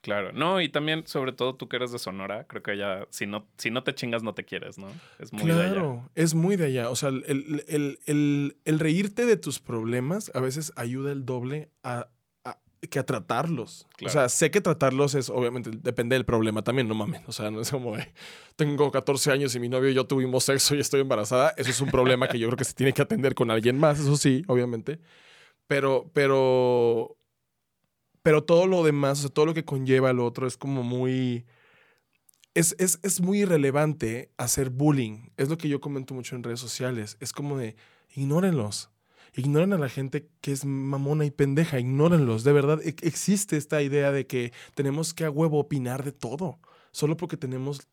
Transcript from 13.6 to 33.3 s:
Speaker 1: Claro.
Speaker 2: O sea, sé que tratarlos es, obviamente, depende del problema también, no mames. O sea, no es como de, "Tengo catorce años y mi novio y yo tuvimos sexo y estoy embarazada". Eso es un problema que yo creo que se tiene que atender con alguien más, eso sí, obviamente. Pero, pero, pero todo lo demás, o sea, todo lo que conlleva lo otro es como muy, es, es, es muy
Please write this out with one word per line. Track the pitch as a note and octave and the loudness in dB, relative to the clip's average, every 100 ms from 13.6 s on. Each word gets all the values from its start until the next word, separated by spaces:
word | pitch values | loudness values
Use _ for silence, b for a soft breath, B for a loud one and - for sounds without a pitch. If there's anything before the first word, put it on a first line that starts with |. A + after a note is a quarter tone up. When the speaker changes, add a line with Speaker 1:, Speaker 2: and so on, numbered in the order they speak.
| G#2 - _ - | -8 -14 _ -10
Speaker 1:
Claro. | - | -2
Speaker 2:
O | |
sea, | D3 B2 | 2 2
sé | - D#3+ | 2 2
que | G#3 | 2
tratarlos | F#3+ D#3 C3+ C3 C#3+ | 0 2 2 4 2
es, | C#3 B2+ | 0 -2
obviamente, | B2 A#2+ B2 A#2 | -2 -2 -2 -8
depende | A2 B2 A#2+ A#2 C3 | -6 -4 -2 0 0
del | C3 | 2
problema | A#2 A2 G#2+ | 2 2 0
también, | G#2 B2+ A#2 | 0 0 0
no | |
mames. | A2 G#2 - - | -2 -4 -8 -10
O | |
sea, | - G#2+ | -8 -6
no | G#2+ | -6
es | A#2 | -4
como | C#3 A#2+ G#2 | -4 -4 -8
de, | - B B B B - | -10 B B B B -2
"Tengo | D3 C#3+ C#3+ | -2 2 2
catorce | C3 C3 C#3 D3+ | 2 0 0 2
años | C3+ C#3 | 2 0
y | A#2+ | -2
mi | A#2+ | -2
novio | B2+ C3+ | 2 2
y | |
yo | C3 B2+ | 2 2
tuvimos | C3+ B2+ B2+ | 0 2 2
sexo | C3 C3+ - | 2 2 2
y | D3 | 0
estoy | C#3+ C#3 | 2 0
embarazada". | C3+ A2+ G#2 B2+ D3+ - | 2 0 2 2 2 2
Eso | B2+ | -4
es | A#2+ | -2
un | C#3 | 2
problema | C3+ B2+ B2+ B2+ | 4 4 4 2
que | B2 | 0
yo | A2+ | 0
creo | B2 | -2
que | |
se | B2+ | -4
tiene | - C3+ | 0 2
que | B2+ | 2
atender | C#3+ A3+ C3 | 0 2 0
con | - A#2+ | 0 0
alguien | A2+ A#2 C3 | 2 2 4
más, | D#3 D3 | 4 4
eso | C#3+ C#3+ | 2 4
sí, | C#3+ C3 F3+ | 4 2 2
obviamente. | B2 B2 A2+ A#2+ D#3 b b b b b b _ | 0 0 -4 -8 -10 b b b b b b _
Pero, | C#3 C3+ C3 - | 0 2 0 0
pero, | D3 C#3 C3+ C3 B2+ B2+ B2 A#2 A#2 A2+ - _ _ _ _ _ _ _ _ _ _ | 2 4 4 4 4 4 4 4 2 -4 -12 _ _ _ _ _ _ _ _ _ _
pero | E3 D3+ | 4 4
todo | D3+ E3+ F#3 | 6 6 6
lo | F#3 | 4
demás, | D#3 C#3+ C#3 C#3+ | 4 4 2 0
o | |
sea, | C#3+ | -2
todo | D3 | 2
lo | D#3 | 2
que | D#3+ D#3 | 2 -4
conlleva | C3+ C3 C3 C3 | -4 4 4 4
lo | B2 | 2
otro | A#2+ A#2 B2+ | 0 -2 -6
es | - | -4
como | C#3 C3+ | -4 -4
muy, | A#2+ B2 B2+ C3 B2+ A#2+ A#2+ b b b b b b _ _ _ _ | -2 -2 0 0 0 -2 -8 b b b b b b _ _ _ _
es, | E3+ D#3+ - | 0 0 2
es, | F#3 - | 0 0
es | G3+ F#3 | -2 0
muy | F3+ | 0